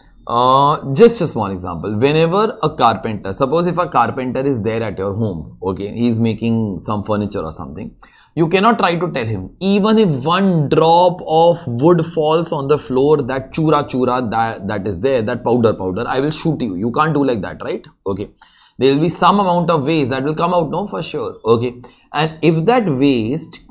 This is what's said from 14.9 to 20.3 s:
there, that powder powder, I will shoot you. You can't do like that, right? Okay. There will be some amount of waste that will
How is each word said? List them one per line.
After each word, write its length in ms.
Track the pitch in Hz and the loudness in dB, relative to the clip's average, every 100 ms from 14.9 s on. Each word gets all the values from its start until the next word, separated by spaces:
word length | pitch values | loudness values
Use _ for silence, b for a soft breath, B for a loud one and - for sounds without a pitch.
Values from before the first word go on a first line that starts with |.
| 87 | -2
there, 220 | 135 127 | 0 0
that 220 | 107 120 | 0 -2
powder 280 | 120 120 95 | 0 2 2
powder, 320 | - 95 95 123 | 0 -4 -4 -4
I 140 | 135 | -2
will 120 | 147 | -2
shoot 280 | 151 165 143 | -2 -4 -2
you. 140 | 117 | -4
You 160 | 87 117 | -4 -4
can't 240 | 143 156 | 0 0
do 100 | 143 | 0
like 160 | 135 110 | 0 -2
that, 200 | 87 78 | -6 -10
right? 220 | 131 202 - _ 98 | -8 -10 -12 _ -8
Okay. 240 | 95 - _ b b b - | -6 -8 _ b b b 0
There 160 | 131 | 2
will 80 | 139 | 2
be 80 | 165 | 0
some 300 | - 175 202 | 2 2 4
amount 320 | 185 175 170 | 2 0 2
of 140 | 160 | 0
waste 260 | 135 160 123 | 2 0 0
that 140 | 131 | -2
will 100 | 143 | -4